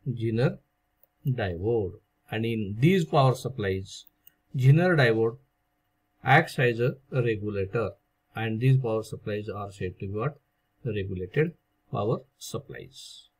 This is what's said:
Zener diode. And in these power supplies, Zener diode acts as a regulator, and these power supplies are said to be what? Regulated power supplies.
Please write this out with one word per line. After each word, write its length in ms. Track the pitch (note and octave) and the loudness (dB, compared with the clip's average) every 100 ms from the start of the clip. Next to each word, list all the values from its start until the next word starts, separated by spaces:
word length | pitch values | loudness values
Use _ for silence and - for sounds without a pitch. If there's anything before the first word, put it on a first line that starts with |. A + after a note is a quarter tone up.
| - | -8
Zener 500 | A2+ A2+ A2 C#3+ G3 _ _ _ _ _ _ D3 | -6 -4 0 0 -2 _ _ _ _ _ _ -4
diode. 680 | A#2 G2+ E2+ G2+ A#2 F#2+ F#2+ _ _ _ | -2 -2 -2 0 0 -2 -8 _ _ _
And 160 | A2 A2+ | -4 -2
in 300 | A2+ G2+ G#2 | -2 -4 2
these 260 | D3 F#3+ | 4 4
power 300 | D#3+ D#3 C3 | 2 4 4
supplies, 720 | A#2+ - - G2+ F#2+ F#2+ - - _ _ _ _ C#3 | 2 -6 -4 -4 -4 -6 -16 -20 _ _ _ _ 2
Zener 400 | B2+ D#3 F3+ E3 | 6 6 6 4
diode 420 | A#2+ A2+ A2+ A2+ _ _ _ _ _ _ _ _ | 4 4 0 -2 _ _ _ _ _ _ _ _
acts 380 | B2+ C#3+ E3 - | 4 4 4 0
as 180 | B2 A2+ | 0 2
a 160 | B2 - _ | -2 -2 _
regulator, 800 | C3 A#2 G#2+ G#2 G2+ F#2+ A#2+ G2+ - _ _ _ - | -2 0 -2 -4 -4 -2 -2 -2 -6 _ _ _ -6
and 240 | A2+ A2 | -4 0
these 180 | B2 C3 | 4 4
power 240 | A#2+ A2 | 2 -2
supplies 460 | G#2+ A2+ - G#2 G#2+ | -4 -10 -6 -6 -6
are 240 | G2+ G2+ | -10 -10
said 260 | G2 F#2 F2+ | -8 -8 -8
to 80 | G2 | -8
be 80 | |
what? 240 | G#2 B2+ D3 _ _ _ _ | -4 -6 -6 _ _ _ _
Regulated 680 | B2 G#2 G2 F#2 F2+ - E3 - _ _ _ | -8 -6 -6 -6 -4 -2 -2 -4 _ _ _
power 300 | A#2 G#2 E3 - _ | -6 -2 -4 -6 _
supplies. 920 | - - - A#1+ C3 - - - _ _ | -12 -12 -12 -16 -16 -20 -20 -20 _ _